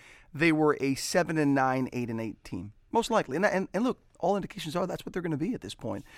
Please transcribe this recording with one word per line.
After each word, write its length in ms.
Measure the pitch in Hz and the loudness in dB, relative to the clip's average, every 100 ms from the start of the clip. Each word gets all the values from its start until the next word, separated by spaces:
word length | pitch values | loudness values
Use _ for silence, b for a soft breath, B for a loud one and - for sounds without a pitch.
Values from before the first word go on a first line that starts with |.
| b b b | b b b
they 160 | 135 165 | 0 2
were 260 | 156 151 - | 6 4 4
a 160 | 135 135 | 0 0
seven 420 | - 185 160 160 | 0 0 2 2
and 160 | 143 | 4
nine, 340 | 139 131 131 131 | 4 4 2 -2
eight 180 | 123 117 | -2 -4
and 100 | 113 | -4
eight 220 | 113 - | -6 -10
team, 300 | - 90 101 - _ | -10 -10 -10 -14 _
most 180 | 226 226 | -2 2
likely. 280 | 220 - 175 | 0 0 0
And, 100 | 202 | 2
and, 220 | 185 190 | 2 0
and 120 | 190 | 0
look, 140 | 254 - _ - | 0 -2 _ -2
all 160 | 170 | 0
indications 400 | 202 - 190 160 | 0 -2 -8 -6
are 100 | 175 | -4
that's 220 | 185 165 - | -4 -6 -8
what 60 | |
they're 100 | 185 | -6
gonna 140 | 170 143 | -4 -2
be 180 | 185 | -2
at 60 | 240 | -4
this 160 | 95 - | -8 -10
point. 280 | 123 101 - | -8 -8 -10